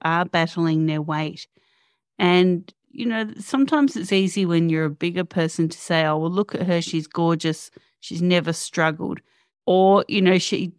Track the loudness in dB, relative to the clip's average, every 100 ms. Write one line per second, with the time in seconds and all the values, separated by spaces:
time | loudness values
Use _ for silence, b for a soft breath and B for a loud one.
0 | -2 -2 0 0 -2 0 0 2 0 -2
1 | -4 -6 -6 -10 -18 _ _ _ _ _
2 | _ -2 2 4 4 2 -4 -20 _ -8
3 | -4 -4 -6 -10 -4 0 2 2 2 0
4 | -2 0 2 0 2 2 2 0 -2 -2
5 | -4 -4 -4 -2 -2 0 -2 -4 -2 0
6 | 2 0 -2 -2 -4 -4 -2 -2 -2 -6
7 | -6 -2 0 0 -2 -6 -10 b b b
8 | -12 -2 2 2 0 -4 -6 -2 -2 -2
9 | -6 -8 -12 _ _ _ 0 4 6 4
10 | 2 2 4 4 0 -4 -4